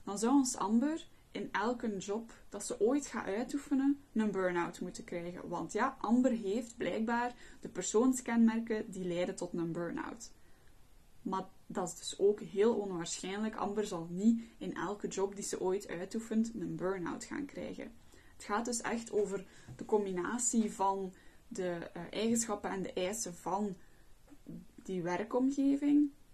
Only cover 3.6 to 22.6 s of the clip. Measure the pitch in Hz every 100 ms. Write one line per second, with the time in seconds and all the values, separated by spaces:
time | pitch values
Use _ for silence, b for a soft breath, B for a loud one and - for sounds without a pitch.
3.6 | - 269 277 285 - 220 214 190 185 175
4.6 | 165 - 180 - - 175 170 175 - 170
5.6 | 165 208 262 - 208 247 254 220 190 220
6.6 | - - 175 208 226 233 247 - B B
7.6 | - 175 - 214 262 254 - 233 226 226
8.6 | 226 214 220 185 185 170 185 185 175 175
9.6 | 170 165 170 - - - - b b b
10.6 | b b - - - - - 190 185 -
11.6 | - - - - - - 196 214 175 190
12.6 | 220 226 196 175 165 - 185 202 220 -
13.6 | 208 208 196 175 170 175 220 233 B B
14.6 | 185 - 170 202 180 190 196 196 208 -
15.6 | 185 196 - 170 185 226 226 220 226 214
16.6 | 165 160 180 196 160 - - - - -
17.6 | - - 226 - B B B B - 208
18.6 | 233 233 - 226 - 208 196 190 - B
19.6 | B - - 214 196 180 180 240 - 233
20.6 | 208 185 190 196 190 B B B - -
21.6 | 180 170 - 175 170 - 226 233 - 208